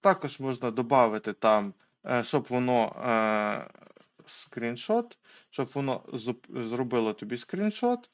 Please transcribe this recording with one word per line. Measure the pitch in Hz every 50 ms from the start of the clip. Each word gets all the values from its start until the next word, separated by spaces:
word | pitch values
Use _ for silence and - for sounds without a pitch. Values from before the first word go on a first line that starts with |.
Також | - 202 185 - - 139 - -
можна | 135 135 127 - 127 120
добавити | 107 120 123 117 139 131 120 110 107 107 - 107 101
там, | _ - 110 107 107 101 101 95 _ _ _ _ _ _
е, | - 127 123 110
щоб | - - 143 113 -
воно, | 123 123 123 127 127 120 110 - - - -
е, | 123 113 110 110 107 107 107 104 104 101 - - - - - - - - - - _ _ _ -
скріншот, | - - - - - - 117 117 117 120 117 - - 214 233 233 240 - _ _ - - - _ _
щоб | - - 131 110 -
воно | 139 139 135 127 - -
зуп-, | - - 123 110 120 117 - - - 117 127 117
зробило | 113 117 123 131 120 123 120 113 110 107
тобі | - 107 107 123
скріншот. | 117 - - - 185 208 214 208 - - 240 247 247 247 _